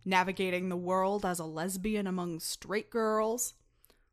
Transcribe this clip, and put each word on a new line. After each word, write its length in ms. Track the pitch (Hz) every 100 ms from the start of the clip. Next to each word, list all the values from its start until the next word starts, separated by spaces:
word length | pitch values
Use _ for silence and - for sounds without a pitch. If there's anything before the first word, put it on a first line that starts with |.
navigating 680 | 185 185 185 190 185 180 185
the 60 | 180
world 480 | 180 185 190 202 196
as 120 | 175
a 60 |
lesbian 600 | 160 156 180 190 214 208 196
among 340 | 185 175 160
straight 480 | - - - 202 -
girls. 640 | 233 220 214 220 240 - - _ _ _ _ _